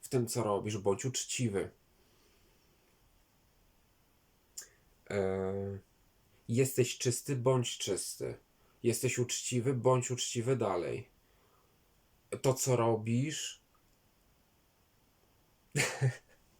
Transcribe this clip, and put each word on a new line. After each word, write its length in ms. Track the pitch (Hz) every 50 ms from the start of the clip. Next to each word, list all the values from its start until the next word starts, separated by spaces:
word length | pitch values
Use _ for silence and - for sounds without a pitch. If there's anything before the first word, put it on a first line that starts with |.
w 80 | - -
tym, 180 | - 127 117
co 160 | 113 - 123 107
robisz, 340 | 107 101 98 - 107 107
bądź 280 | 104 95 101 98 98 -
uczciwy. 680 | 131 127 - - - - - 127 110 98 95 82 85 - _ _ _ _ _ _ _ _ _ _ _ _ _ _ _ _ _ _ _ _ _ _ _ _ _ _ _ _ _ _ _ _ _ _ _ _ _ _ _ _ _ _ _ _ _ _ _ _ _ _ _ _ _ _ _ - - - - _ _ _ _ _ _ _ -
E, 680 | - 101 95 95 95 98 95 95 98 98 98 98 98 98 - _ _ _ _ _ _ _ _ _ _ _ _
jesteś 500 | - 117 120 135 127 - - 120 - -
czysty, 380 | - - 127 120 - - - 143
bądź 420 | 123 117 131 131 127 117 - -
czysty. 600 | - - 120 95 - - - - - - 127 120 - _ _ _ _ _ _ _ _ -
Jesteś 360 | 117 117 - - 127 - -
uczciwy, 540 | 120 - - - - - 127 123 110 135 139
bądź 380 | 120 107 131 127 127 120 -
uczciwy 440 | 127 120 - - - 123 110 123 135
dalej. 540 | 120 113 101 92 87 80 67 60 - - - _ _ _ _ _ _ _ _ _ _ _ _ _ _ _ _ _ _ _ _ _ _ _ - - 113
To, 120 | - 135 127
co 220 | - - 131 127
robisz, 840 | 113 113 117 113 107 107 113 117 123 139 156 147 - - - - - _ _ _ _ _ _ _ _ _ _ _ _ _ _ _ _ _ _ _ _ _ _ _ _ _ _ _ _ _ _ _ _ _ _ _ _ _ _ _ _ _ _ -
<laughs> 540 | 147 135 - - - 135 127 - - _ _ - _ _ _ _